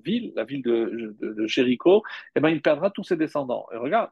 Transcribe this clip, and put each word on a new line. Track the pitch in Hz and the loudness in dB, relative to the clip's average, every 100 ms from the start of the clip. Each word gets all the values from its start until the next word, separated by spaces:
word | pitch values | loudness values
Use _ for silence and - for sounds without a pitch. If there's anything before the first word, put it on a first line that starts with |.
ville, | 113 233 226 | -4 -4 -2
la | - | -6
ville | 113 139 | -4 -4
de, | 120 117 113 113 110 104 | 0 2 0 -4 -8 -8
de, | - | -8
de | 107 107 | -4 -2
Jéricho, | - 123 123 165 202 - - - | 2 2 2 6 4 4 -10 -6
eh | - | 0
ben, | 151 | 2
il | 160 | 2
perdra | 135 143 190 | 2 2 0
tous | 196 | -2
ses | 196 175 | -4 -2
descendants. » | 151 151 131 113 - | 0 -2 -4 -4 -6
Et | 113 | -8
regarde, | 123 214 208 | -2 -2 -2